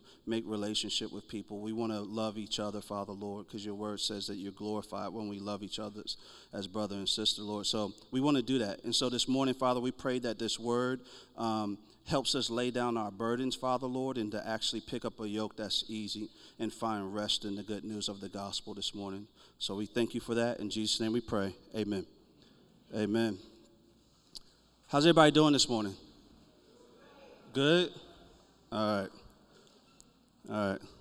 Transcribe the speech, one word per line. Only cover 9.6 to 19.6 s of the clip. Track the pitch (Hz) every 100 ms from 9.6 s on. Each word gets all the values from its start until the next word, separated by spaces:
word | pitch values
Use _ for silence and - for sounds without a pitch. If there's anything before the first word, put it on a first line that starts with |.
| 127 123
we | 123
pray | 127 139 127
that | 120 107
this | 113 -
word, | 117 120 127 127 - - - -
um, | 113 110 104 101 - - -
helps | 139 123
us | 139 110
lay | 113 123
down | 123 120 117
our | 107
burdens, | 98 113 120 131 -
Father, | 131 127 131
Lord, | 127 135 127
and | 107
to | 104 107
actually | 110 - 113
pick | - 123 117
up | -
a | 107
yoke | 107 110 -
that's | 104 - -
easy | 110 104 107 107 - - -
and | 110
find | - 113 104 95
rest | 104 104 -
in | 107 98
the |
good | 101 104
news | 107 104 104
of | 98
the | 98
gospel | 98 101 - -
this | 101 - 101
morning. | 98 98 104 - -
So | -